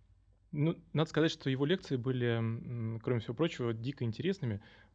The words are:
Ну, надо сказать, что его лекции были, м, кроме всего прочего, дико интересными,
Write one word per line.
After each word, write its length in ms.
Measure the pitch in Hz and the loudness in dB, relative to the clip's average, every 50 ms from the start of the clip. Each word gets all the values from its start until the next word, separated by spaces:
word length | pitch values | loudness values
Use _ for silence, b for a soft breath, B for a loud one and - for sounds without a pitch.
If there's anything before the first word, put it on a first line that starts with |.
| _ _ - _ _ _ - _ _ - | _ _ -20 _ _ _ -20 _ _ -8
Ну, 240 | - 147 143 165 185 - - - - | -2 0 2 2 0 -2 -8 -2 0
надо 160 | 143 160 156 | 0 0 2
сказать, 220 | - 151 160 160 | 4 4 4 4
что 180 | - - - 139 | 2 0 -2 -2
его 160 | 131 127 143 | 0 2 2
лекции 300 | 147 185 185 - - 139 | 2 2 0 0 -2 -2
были, 320 | 123 113 131 127 123 120 | 0 0 0 0 2 2
м, 720 | 120 117 117 113 113 113 117 - - 120 117 110 113 113 110 | 2 2 2 2 0 -2 -4 -6 -8 -6 -4 -4 -4 -4 -4
кроме 200 | - 127 123 117 | 0 0 0 0
всего 120 | 101 - 117 | 0 -2 -2
прочего, 380 | 110 160 170 - - 123 117 113 | 0 0 -2 0 -2 -2 -2 -2
дико 300 | 110 113 135 139 - 123 | -2 -2 -4 -4 -2 -2
интересными, 580 | 113 107 - 135 185 190 - 139 117 101 101 B B B B B B | -4 -2 -2 -2 -2 -2 0 -2 -2 -2 -4 B B B B B B